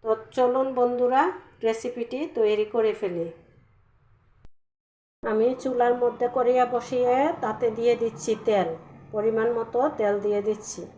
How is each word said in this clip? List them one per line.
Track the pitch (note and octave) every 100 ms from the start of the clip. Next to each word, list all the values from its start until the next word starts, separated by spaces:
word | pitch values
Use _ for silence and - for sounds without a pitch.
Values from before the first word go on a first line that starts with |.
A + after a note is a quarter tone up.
তো | A3 A3 - -
চলুন | B3 B3+ C4+ B3+
বন্ধুরা, | B3 B3 B3 C4 E4+ F#4 - - A3+
রেসিপিটি | A3+ B3+ A#3+ A#3 B3+ D#4 -
তৈরি | G#3+ G#3 G#3+
করে | A#3 A3 G#3
ফেলি। | G3 F3 E3 - - _ _ _ _ _ _ _ _ _ - - _ _ _ _ _ _
আমি | A3+ A3 A#3 B3+
চুলার | C4+ A#3+ A#3+ B3
মধ্যে | A#3+ A#3 A#3+
কড়াইয়া | B3+ B3 B3+ B3
বসিয়ে | B3 A#3 B3+ B3 B3 D4 E4
তাতে | A3 G#3+ A#3+ A3
দিয়ে | A#3 A#3
দিচ্ছি | A3+ A3+ - A3 -
তেল, | G#3 E3+ - - - -
পরিমাণ | G#3+ G#3+ A3 A3+ A#3
মতো | A3+ A#3+ C#4+ D4+
তেল | G#3 G3+
দিয়ে | G3+ G#3 G#3
দিচ্ছি। | G#3+ - - F3